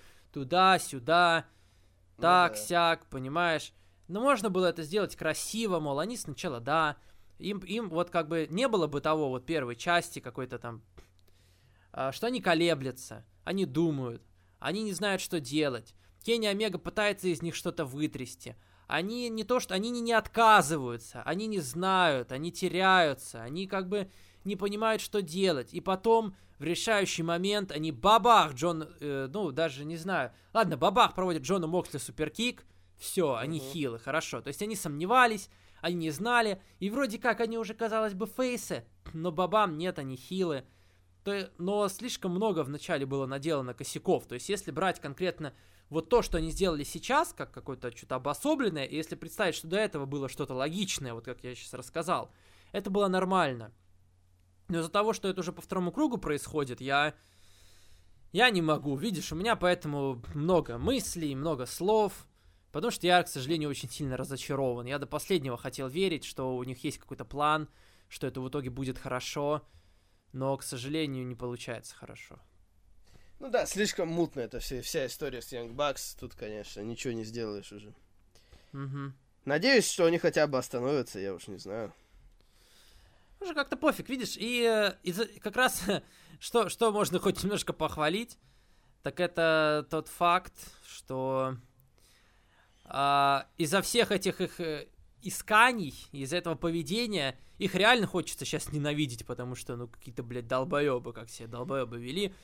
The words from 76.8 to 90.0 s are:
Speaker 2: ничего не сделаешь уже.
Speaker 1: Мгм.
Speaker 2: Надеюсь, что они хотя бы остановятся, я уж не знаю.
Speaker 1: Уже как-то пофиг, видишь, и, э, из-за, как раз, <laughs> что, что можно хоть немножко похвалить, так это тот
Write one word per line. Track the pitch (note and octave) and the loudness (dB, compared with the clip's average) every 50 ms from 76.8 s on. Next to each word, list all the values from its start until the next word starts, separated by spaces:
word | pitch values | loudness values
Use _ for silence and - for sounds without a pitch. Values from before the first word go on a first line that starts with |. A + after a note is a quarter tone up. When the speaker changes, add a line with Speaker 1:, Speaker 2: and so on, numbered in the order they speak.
Speaker 2:
ничего | G#2 A2+ A#2 - - C3 A#2 | -8 -8 -6 -6 -4 -4 -4
не | A2+ A2 | -4 -6
сделаешь | A2 A2+ A#2+ A2+ G#2+ G#2 G2+ F#2+ - G#2 | -8 -6 -6 -6 -6 -6 -8 -10 -14 -18
уже. | G#2 G#2 G#2+ C3+ - _ _ _ _ _ _ _ - _ _ - - - - | -18 -18 -18 -20 -20 _ _ _ _ _ _ _ -20 _ _ -20 -20 -20 -14
Speaker 1:
Мгм. | - C#3 C#3 C3+ C3+ C#3+ C#3 C#3 C3+ _ _ _ _ _ - | -12 -10 -8 -8 -8 -8 -8 -10 -12 _ _ _ _ _ -4
Speaker 2:
Надеюсь, | C3+ C#3 D#3+ F3+ - C#4 A#3 F#3 - | 0 0 2 4 6 6 6 6 4
что | - - F3 | 2 4 4
они | E3 E3+ E3 | 4 4 4
хотя | - E3+ - E3 D3+ D3 | 4 4 4 4 2 4
бы | C3+ B2+ | 2 -2
остановятся, | B2 - - B2 B2 C3+ D3 C#3+ A#2 - - G2+ | -2 -2 -4 -2 0 0 0 0 0 -2 -6 -6
я | F#2+ G2 F#2+ | -6 -6 -6
уж | E2 - - | -8 -10 -12
не | G2 - | -14 -12
знаю. | - G2 G2+ A2+ A2 G2 - _ _ _ _ - - - _ _ - _ _ _ _ _ _ - - - - - - - _ - _ _ - - | -10 -8 -8 -6 -8 -8 -12 _ _ _ _ -20 -20 -20 _ _ -20 _ _ _ _ _ _ -20 -20 -20 -20 -20 -20 -20 _ -20 _ _ -16 -10
Speaker 1:
Уже | G4+ F4+ D#4+ | -8 -6 -4
как-то | D4+ C#4 - D4 | -4 -2 -4 -2
пофиг, | C4+ - D#4 - - - - | 0 2 2 2 2 -4 -6
видишь, | C4 C4 A3+ - - - | -6 -4 -4 -6 -6 -4
и, | G3 A#3 B3 A#3+ A#3 | -4 -2 0 2 4
э, | A#3 A3+ G#3+ G#3 G3 F3+ - - | 4 4 4 2 2 0 -2 -6
из-за, | F3+ E3+ F#3+ A#3 - G#3 - | -4 -2 -2 -4 -4 -6 -8
как | - G#3 G3+ A#3+ | -8 -4 2 2
раз, | B3+ B3 B3 - F#3 G3 G3+ D3 - - | 2 2 2 0 -2 0 -2 -2 -2 -6
<laughs> | - - - - - - | -20 -20 -20 -20 -20 -14
что, | - - - A#3 A3 - | -8 0 2 2 2 2
что | - - A#3 A3+ | 0 2 2 2
можно | G3+ G#3 G3+ C3+ E3+ F3 | 4 4 0 2 0 2
хоть | - G3 F#3 - - | 2 2 0 2 0
немножко | G3 G#3 E3 - - E3 | -2 0 -2 -2 -4 -4
похвалить, | - D#3 D3+ - D#3 D3+ D3+ F3 G#3+ A#3 - - _ _ _ _ _ _ _ - _ _ _ _ _ | -2 -2 -2 0 0 0 0 0 0 -4 -6 -12 _ _ _ _ _ _ _ -20 _ _ _ _ _
так | - C#3+ - - | -8 -6 -2 -2
это | F3 E3+ F3 - E3 D#3+ D#3+ D#3 D#3 D3+ D3+ D3+ C#3+ - | -2 -2 2 2 4 4 6 6 4 4 2 2 0 -2
тот | - D#3 | -4 -4